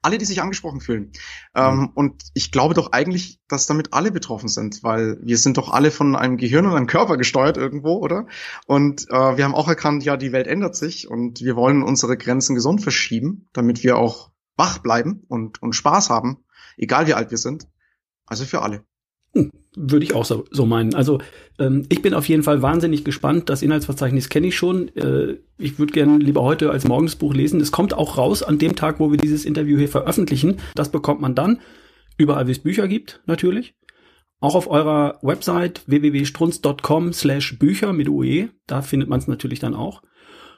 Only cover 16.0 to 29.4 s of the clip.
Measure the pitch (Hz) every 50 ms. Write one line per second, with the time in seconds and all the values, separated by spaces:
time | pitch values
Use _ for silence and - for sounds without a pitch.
16 | - - - 113 113 123 139 _ _ _ _ - - - _ - 120 107 123 143
17 | 165 156 135 104 117 - 117 113 - 127 143 160 - _ _ _ _ _ _ _
18 | _ _ _ _ _ _ 110 110 135 131 - 160 - 104 104 104 _ _ _ _
19 | _ _ _ _ _ _ _ 208 147 - - _ _ _ _ - 151 131 147 147
20 | 160 156 - 113 117 - 120 113 - _ - 139 127 113 117 113 113 110 101 -
21 | 131 143 147 127 - - - - - _ _ - 139 131 135 143 147 - - -
22 | - 196 185 - 147 - 160 156 147 156 147 139 127 135 156 170 170 165 156 147
23 | - 143 131 - - 139 151 170 165 - 139 135 147 143 156 151 147 - 139 139
24 | 143 127 131 135 131 - - 156 160 185 180 - - 180 185 185 - - _ -
25 | - 135 135 139 - - - - _ _ _ - 190 139 - - 147 147 - 156
26 | 147 147 147 151 147 139 143 143 123 131 156 143 156 151 147 135 135 127 123 139
27 | 160 160 - - 160 143 135 135 143 151 160 165 147 - - - 190 202 - -
28 | 156 - - 139 127 - 208 - - - 151 147 151 160 165 - 156 156 156 -
29 | 160 151 147 147 151 151 151 147